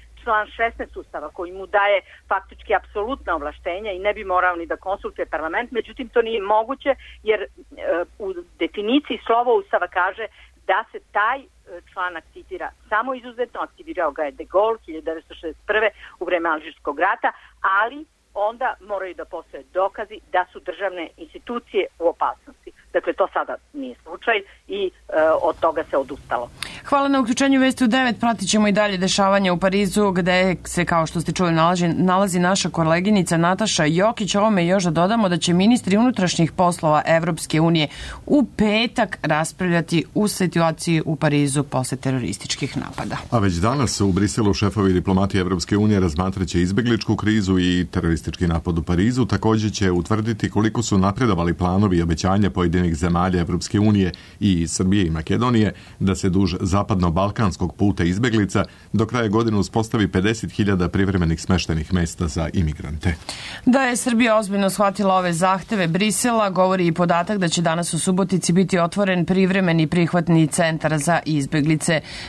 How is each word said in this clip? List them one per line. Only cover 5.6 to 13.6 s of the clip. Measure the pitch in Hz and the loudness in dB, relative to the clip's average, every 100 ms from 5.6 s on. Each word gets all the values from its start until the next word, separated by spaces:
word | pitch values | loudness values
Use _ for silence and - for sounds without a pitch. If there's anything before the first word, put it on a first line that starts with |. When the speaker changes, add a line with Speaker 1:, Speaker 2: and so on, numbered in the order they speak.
| 240 | -6
Speaker 1:
međutim | 233 214 220 233 | -8 -8 -12 -2
to | 247 | -2
nije | 226 226 | 0 -4
moguće | 196 214 220 262 285 262 - - | 0 0 0 -4 -2 -4 -6 -8
jer, | 214 208 | -2 -2
e, | 202 - - - - 170 175 - | -4 -14 -20 -10 -4 -4 -4 -8
u | 196 175 - _ | -10 -10 -14 _
definiciji | - - 208 277 - 240 - | -6 -4 -2 -2 -2 -8 0
slovo | 233 247 220 | 0 2 0
Ustava | 196 208 180 | 0 -4 -2
kaže | 185 180 190 220 - - _ - | -2 -2 -4 -12 -14 -20 _ -4
da | 190 226 | -4 -4
se | 208 - | -14 -6
taj, | 208 214 277 | -2 -2 -2
e, | 240 _ - 175 175 | -10 _ -20 -20 -16
član | 196 180 165 | -10 -8 -8
aktivira | - 180 170 180 156 - _ | -16 -20 -16 -12 -12 -14 _
samo | 214 254 | -4 -4
izuzetno. | 254 247 233 240 208 | -8 -12 -10 -8 -6